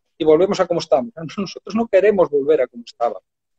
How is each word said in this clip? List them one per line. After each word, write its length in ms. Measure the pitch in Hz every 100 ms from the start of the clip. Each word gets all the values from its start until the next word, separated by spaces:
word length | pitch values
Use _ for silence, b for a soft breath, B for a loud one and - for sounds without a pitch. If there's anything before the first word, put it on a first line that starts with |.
| _ _
y 80 |
volvemos 360 | 156 156 196 202
a 60 | 180
como 140 | 170
estamos. 320 | - 151 120
<laughs> 220 | - 160 -
Nosotros 380 | 190 - -
no 140 | 202 233
queremos 420 | 190 196 202 151
volver 320 | 143 139 151
a 40 | 127
como 160 | 120 117
estábamos. 360 | _ 120 98 _ _ _